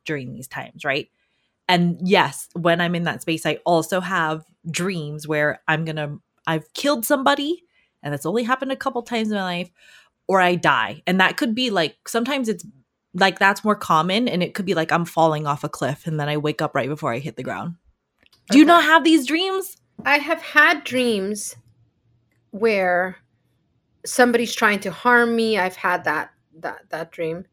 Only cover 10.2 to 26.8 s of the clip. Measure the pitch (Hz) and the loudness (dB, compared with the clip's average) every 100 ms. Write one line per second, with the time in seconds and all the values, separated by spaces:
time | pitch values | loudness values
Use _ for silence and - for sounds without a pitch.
10.2 | - 190 180 175 156 131 107 147 - 185 | 0 2 4 4 4 4 2 -4 -2 2
11.2 | 190 - 285 220 254 196 156 - - 233 | 2 2 -2 0 0 0 -2 -4 -6 -4
12.2 | 240 285 226 208 - - _ _ _ 180 | -2 -2 -4 -6 -10 -20 _ _ _ 2
13.2 | 190 185 196 202 214 208 - 160 170 190 | 2 4 2 2 0 -2 2 2 2 0
14.2 | 247 170 170 - 185 165 160 165 170 - | 0 0 -2 -4 -2 -2 0 0 0 2
15.2 | 160 151 151 147 147 - 135 143 - 156 | 2 2 -2 -4 -6 -4 -4 -4 -4 -4
16.2 | 147 151 147 151 151 143 127 147 147 117 | -2 -2 -2 -2 -2 -2 -2 -4 -4 -4
17.2 | 143 - 127 95 131 170 _ _ _ _ | -6 -10 -10 -8 -8 -12 _ _ _ _
18.2 | _ _ - 254 302 339 302 320 302 311 | _ _ 2 6 8 8 6 4 6 4
19.2 | 254 320 381 381 370 - _ - - 294 | 2 -2 -2 -4 -6 -12 _ -8 0 0
20.2 | 285 320 - 302 311 311 - 254 247 214 | 0 -4 0 4 6 4 -2 -2 0 0
21.2 | 190 214 - - _ _ _ _ _ _ | -2 -6 -10 -14 _ _ _ _ _ _
22.2 | _ _ _ 196 226 202 185 180 185 185 | _ _ _ -2 0 2 2 2 0 -6
23.2 | _ _ _ _ _ _ _ _ - - | _ _ _ _ _ _ _ _ -4 2
24.2 | 247 233 233 - 220 196 196 160 247 240 | 2 2 -2 0 0 0 -4 -4 2 4
25.2 | 233 233 226 214 185 185 190 180 170 151 | 4 0 0 0 -2 -2 -2 -2 -2 -4
26.2 | - _ _ 160 160 101 | -6 _ _ -14 -12 -12